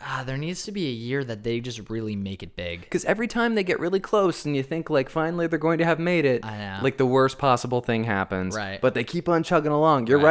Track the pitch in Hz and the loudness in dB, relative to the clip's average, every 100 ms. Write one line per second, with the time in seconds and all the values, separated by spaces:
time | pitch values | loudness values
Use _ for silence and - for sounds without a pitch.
0 | 135 135 127 135 156 180 - 202 160 117 | -10 -8 -6 -6 -6 -8 -8 -4 -4 -4
1 | 117 139 131 107 110 117 123 113 98 113 | -4 -4 -4 -6 -4 -4 -4 -10 -8 -6
2 | 110 101 98 98 85 - 87 87 87 180 | -4 -4 -6 -8 -12 -10 -8 -8 -4 -4
3 | - 202 233 240 233 220 185 165 165 190 | -2 -2 -2 -2 0 0 0 0 0 -2
4 | - 214 196 156 147 143 135 165 160 151 | 0 2 2 0 -2 -2 -2 -6 -2 0
5 | 139 160 160 175 165 160 156 165 165 160 | 0 -2 -2 0 -2 0 0 2 2 2
6 | 170 175 143 120 110 104 104 95 131 - | 2 2 4 2 -2 -8 -6 -2 -2 2
7 | 131 131 135 - 139 123 123 123 120 117 | 4 4 4 2 2 2 2 -4 0 -2
8 | 113 101 95 95 92 104 101 98 127 120 | 0 -2 -2 -2 -4 -4 -8 0 0 0
9 | 123 175 170 170 160 175 151 147 160 143 | -4 -4 0 0 4 2 2 4 4 4
10 | 113 143 151 | 4 6 8